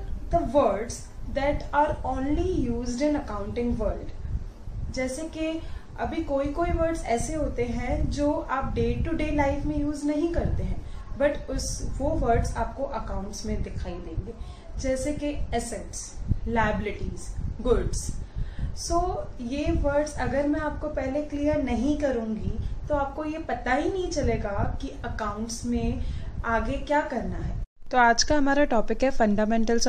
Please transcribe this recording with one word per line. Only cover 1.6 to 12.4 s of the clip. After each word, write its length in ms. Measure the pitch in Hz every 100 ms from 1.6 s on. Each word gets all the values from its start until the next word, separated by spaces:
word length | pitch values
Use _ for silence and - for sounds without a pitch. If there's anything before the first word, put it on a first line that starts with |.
| -
are 240 | 285 294 -
only 420 | 254 262 269 311 370 339
used 420 | 240 233 247 240 302
in 100 | 294
accounting 500 | - 208 208 214 240 226
world। 320 | 196 - - - - - - - - - -
जैसे 280 | 262 254 254 320 320
कि 100 | 320 320 - - - -
अभी 220 | 269 320 320
कोई 160 | 277 285 311
कोई 120 | 339 330
words 240 | 330 330 - 233
ऐसे 180 | -
होते 300 | 311 262 247
हैं 460 | 240 233 240 294 247
जो 220 | 277 294 320 -
आप 240 | 262 269
day 160 | 226 233 - 330
to 100 | 311
day 100 | 302 294
life 260 | 277 285 294
में 120 | 294
यूज़ 260 | 294 285 294
नहीं 260 | 302 339
करते 280 | 330 - -
हैं, 220 | 190 - - - - -
but 320 | 294 294 -
उस, 200 | 269 - - - -
वो 120 | 285 320 247
words 280 | 240